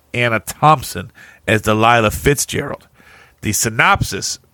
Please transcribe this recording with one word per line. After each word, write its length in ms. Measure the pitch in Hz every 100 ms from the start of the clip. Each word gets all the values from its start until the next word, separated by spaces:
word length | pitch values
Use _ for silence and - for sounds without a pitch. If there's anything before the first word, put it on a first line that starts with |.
| _
Anna 260 | 120 120 110
Thompson 720 | - - 147 151 - 92 101 - - - -
as 160 | 110
Delilah 480 | 110 107 113 120 107
Fitzgerald. 760 | - - 143 - - 143 - _ _ _ - _ _
The 120 | 110
synopsis, 840 | 104 117 113 165 196 - 95 - - _